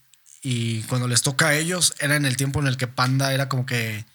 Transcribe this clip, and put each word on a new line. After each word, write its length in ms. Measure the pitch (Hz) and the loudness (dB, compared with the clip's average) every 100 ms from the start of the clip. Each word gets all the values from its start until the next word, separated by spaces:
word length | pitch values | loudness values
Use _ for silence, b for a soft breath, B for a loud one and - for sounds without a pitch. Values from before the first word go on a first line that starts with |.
| _ _ _ - | _ _ _ -10
Y 400 | 135 120 117 113 | -4 -2 -2 -2
cuando 260 | 107 127 123 | -2 -2 0
les 140 | 120 | 0
toca 260 | 147 131 160 | 2 2 2
a 60 | |
ellos, 400 | 147 160 180 160 - | 2 0 0 -2 0
era 160 | 143 147 | 0 2
en 80 | 143 | 0
el 100 | 127 | 0
tiempo 240 | 139 143 | 0 0
en 60 | 139 | 0
el 100 | 127 | 0
que 100 | 123 | -2
Panda 460 | - 127 131 135 | 0 2 2 2
era 160 | 135 135 | 0 0
como 180 | 135 127 | -2 -2
que 380 | 120 113 107 104 | -2 -2 -6 -10